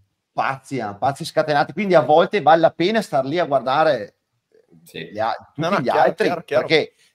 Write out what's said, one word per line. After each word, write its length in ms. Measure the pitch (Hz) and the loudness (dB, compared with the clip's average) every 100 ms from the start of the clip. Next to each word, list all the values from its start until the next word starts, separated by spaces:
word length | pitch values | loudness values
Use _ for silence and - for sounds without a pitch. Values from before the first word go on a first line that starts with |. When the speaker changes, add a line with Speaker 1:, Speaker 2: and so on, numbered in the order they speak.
| _ _ _ | _ _ _
Speaker 1:
pazzi, 460 | - 117 135 - 135 | -6 -4 -6 -10 -8
eh, 180 | 107 101 | -8 -4
pazzi 260 | 131 139 | -4 -4
scatenati, 480 | 165 - 151 143 151 | -4 -2 0 0 -2
quindi 220 | 156 202 | -4 2
a 60 | 165 | 4
volte 420 | 151 151 - 208 | 6 4 2 0
vale 180 | 143 165 | 2 4
la 120 | 160 | 4
pena 280 | - 170 220 | 0 -2 -2
star 240 | 185 143 | -2 -4
lì 140 | 131 165 | -2 -4
a 60 | 156 | -2
guardare 720 | 135 123 139 160 127 101 _ _ _ _ _ _ 85 | -2 0 0 0 0 -6 _ _ _ _ _ _ _
Speaker 2:
Sì. 260 | _ 90 85 | _ -16 -12
Speaker 1:
gli 60 | 101 | -6
a-, 140 | 110 | -6
tutti 280 | - - - | -6 -10 -8
Speaker 3:
No, 100 | 165 | -4
no, 80 | 196 | -2
Speaker 1:
gli 60 | |
Speaker 3:
chiaro, 160 | 120 107 | 0 2
Speaker 1:
altri, 260 | 151 - 190 | 2 0 -4
Speaker 3:
chiaro, 160 | 170 | -4
chiaro. 220 | - 143 160 | -4 -2 2
Speaker 1:
perché 280 | 160 - _ _ | 2 0 _ _